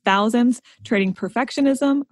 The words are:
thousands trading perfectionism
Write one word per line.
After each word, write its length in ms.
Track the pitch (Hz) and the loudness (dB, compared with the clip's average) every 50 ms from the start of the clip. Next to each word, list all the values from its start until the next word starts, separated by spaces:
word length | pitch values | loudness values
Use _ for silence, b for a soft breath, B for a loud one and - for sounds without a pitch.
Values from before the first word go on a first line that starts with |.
| _ | _
thousands 560 | 196 196 202 208 220 233 240 240 254 233 - b b b b - | 0 2 2 2 2 2 2 2 2 0 -2 b b b b -6
trading 300 | - 220 196 196 190 190 | -2 -2 0 0 -2 -4
perfectionism 880 | - 196 190 - 233 277 - - 294 277 277 269 254 285 277 277 285 285 - | -6 -8 -6 -4 -4 -4 -4 -2 0 0 0 2 2 0 0 0 0 -4 -6